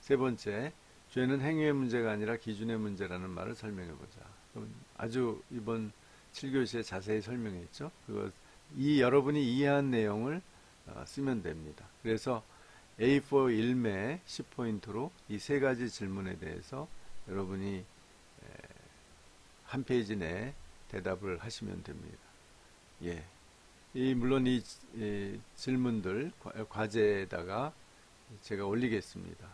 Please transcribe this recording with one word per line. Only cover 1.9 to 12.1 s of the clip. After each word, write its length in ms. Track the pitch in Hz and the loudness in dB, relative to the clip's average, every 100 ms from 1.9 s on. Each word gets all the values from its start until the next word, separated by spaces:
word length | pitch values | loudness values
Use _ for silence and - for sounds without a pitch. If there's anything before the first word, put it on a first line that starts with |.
| 120 113 | 2 2
아니라 240 | 107 107 117 | 0 0 -2
기준의 420 | 117 104 113 110 | -4 -4 -2 0
문제라는 500 | 107 95 95 90 92 | -2 -2 -4 -4 -6
말을 260 | 87 95 | -6 -6
설명해 380 | 117 113 98 87 | -6 -8 -8 -8
보자. 280 | 78 69 - - - - | -10 -14 -16 -20 -20 -16
그럼 200 | 113 110 113 - - | -12 -12 -12 -18 -8
아주 460 | 117 123 123 104 - | -4 0 0 0 -6
이번 420 | 123 107 113 107 - - - - | -8 -2 -2 -4 -8 -20 -20 -18
칠 200 | - 139 | -10 -2
교시에 300 | 135 117 117 | 0 2 -2
자세히 380 | 110 92 98 107 | -4 -6 0 0
설명했죠. 720 | 104 123 113 92 87 - 147 - - | 0 -4 -4 -6 -10 -10 -10 -10 -8
그거 240 | 104 101 - - - - 147 | -6 -6 -8 -20 -20 -14 0
이 260 | 139 147 | 4 8
여러분이 400 | 123 135 135 147 | 8 8 6 4
이해한 480 | 131 123 143 143 139 | 4 4 6 6 4
내용을, 500 | 120 107 104 120 160 - - - - - | 4 4 2 0 -4 -6 -20 -20 -20 -16
어, 180 | - | -12
쓰면 380 | - - 139 120 | -10 -4 0 0
됩니다. 420 | 87 80 76 76 - - | -2 -6 -10 -14 -18 -8
그래서 400 | 113 | 0